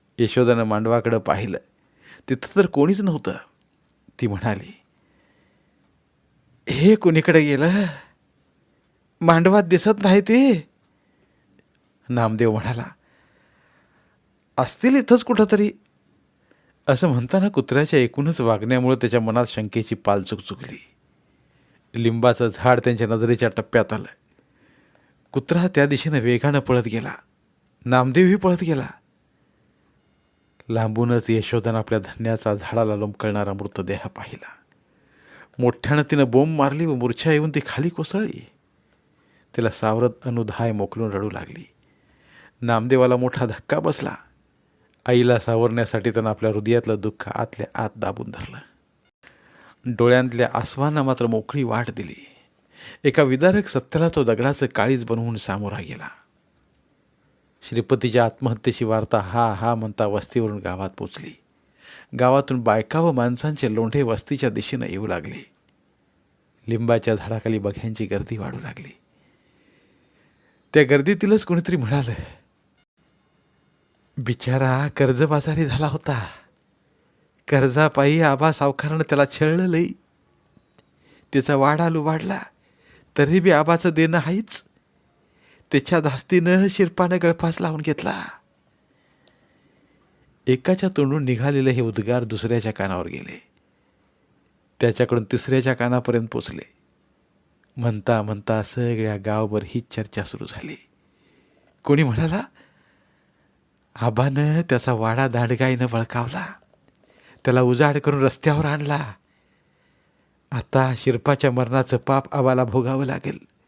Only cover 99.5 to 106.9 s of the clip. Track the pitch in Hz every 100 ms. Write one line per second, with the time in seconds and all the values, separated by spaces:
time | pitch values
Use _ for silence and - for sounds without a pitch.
99.5 | 107 95 123 120 - 107 - 98 - -
100.5 | - 151 151 _ _ _ _ _ _ _
101.5 | _ _ _ - 143 151 110 160 185 -
102.5 | _ _ _ _ _ _ _ _ _ _
103.5 | _ _ _ _ - 117 110 135 139 147
104.5 | 156 170 123 123 117 113 117 135 120 120
105.5 | 120 131 123 123 117 113 123 120 165 175
106.5 | - _ _ _